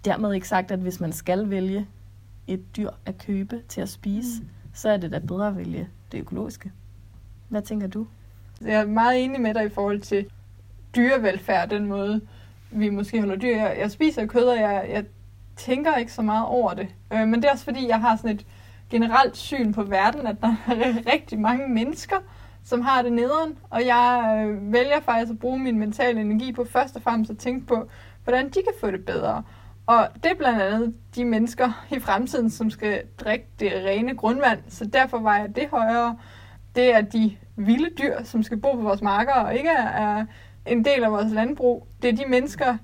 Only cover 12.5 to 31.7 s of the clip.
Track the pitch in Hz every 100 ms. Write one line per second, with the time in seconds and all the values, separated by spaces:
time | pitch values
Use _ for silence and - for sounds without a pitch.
12.5 | - - 214 208 202 208 226 202 190 247
13.5 | 220 214 - 208 - 311 294 220 233 247
14.5 | 240 214 196 - 202 202 - - - -
15.5 | - - 254 311 277 233 - 214 220 226
16.5 | 247 208 208 202 - - 220 220 233 277
17.5 | 277 - 262 247 226 233 220 226 208 -
18.5 | - - - - 233 226 233 262 - -
19.5 | 277 220 208 202 190 208 294 247 220 226
20.5 | 220 - 233 254 233 233 294 - 214 214
21.5 | 247 277 226 247 320 - 381 - - -
22.5 | - - 240 247 269 240 233 247 302 320
23.5 | 302 - 226 247 240 247 247 226 214 214
24.5 | 208 202 240 269 294 294 226 233 220 247
25.5 | 262 262 220 214 214 240 226 208 220 254
26.5 | 240 240 247 269 247 240 226 220 214 247
27.5 | 254 - 233 220 - - - - 254 269
28.5 | 381 381 - 208 185 - - - - -
29.5 | - - - - 233 214 - 320 359 277
30.5 | 226 190 220 233 233 - - 240 220 233
31.5 | - 254